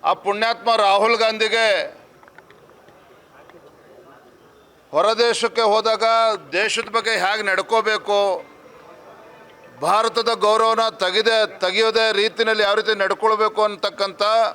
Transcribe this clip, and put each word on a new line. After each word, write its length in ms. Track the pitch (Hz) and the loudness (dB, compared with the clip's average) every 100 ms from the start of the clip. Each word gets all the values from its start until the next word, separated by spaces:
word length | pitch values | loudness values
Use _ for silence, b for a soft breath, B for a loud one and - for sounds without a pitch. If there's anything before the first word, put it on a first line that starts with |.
| 151 | -2
ಆ 20 | 190 190 | -2 -2
ಪುಣ್ಯಾತ್ಮ 440 | 202 226 226 214 233 202 | -2 -2 -2 0 2 4
ರಾಹುಲ್ 320 | 196 214 233 | 4 2 2
ಗಾಂಧಿಗೆ 420 | 220 220 220 226 226 185 147 - - - - - - - - - - - - - _ - - 170 - - - - - - - _ - - _ _ _ | 0 0 -2 2 2 0 -2 -10 -20 -20 -20 -20 -20 -20 -20 -20 -20 -20 -20 -20 _ -20 -20 -20 -20 -20 -20 -20 -20 -20 -20 _ -20 -20 _ _ _
ಹೊರದೇಶಕ್ಕೆ 720 | 147 196 220 240 226 233 226 226 | 0 0 2 0 0 -2 0 2
ಹೋದಾಗ 320 | 214 220 220 226 226 226 208 147 170 | 2 2 0 2 2 0 -2 -4 -2
ದೇಶದ 320 | 214 220 214 226 | -2 -4 -4 -4
ಬಗ್ಗೆ 180 | 220 220 | -2 -2
ಹೇಗೆ 200 | 185 214 208 | -2 -2 -2
ನಡ್ಕೋಬೇಕು, 680 | 190 190 226 214 214 208 202 202 175 - - - - - - - - - - - - - - 156 | -2 0 0 0 -4 0 0 0 -2 -8 -20 -20 -20 -20 -20 -20 -20 -20 -20 -20 -20 -20 -8 0
ಭಾರತದ 460 | 202 226 226 226 220 208 | 0 0 -2 -2 0 2
ಗೌರವನ 380 | 220 226 226 226 220 | 2 2 0 -2 -2
ತೆಗೆದೆ, 340 | 185 190 220 226 214 - | -2 0 2 2 0 -2
ತೆಗೆಯೋದೇ 420 | 185 190 220 220 220 202 | -4 0 0 2 0 0
ರೀತಿಯಲ್ಲಿ 420 | 214 214 220 214 202 | -2 -2 -2 0 0
ಯಾವ 80 | 208 | 0
ರೀತಿ 160 | 214 208 | -2 -2
ನಡ್ಕೊಳ್ಬೇಕು 580 | 196 190 220 214 214 214 214 | -2 0 0 2 0 0 -2
ಅಂತಕ್ಕಂಥ 540 | 202 202 196 196 190 208 226 226 | -2 -8 -4 -8 -2 0 2 0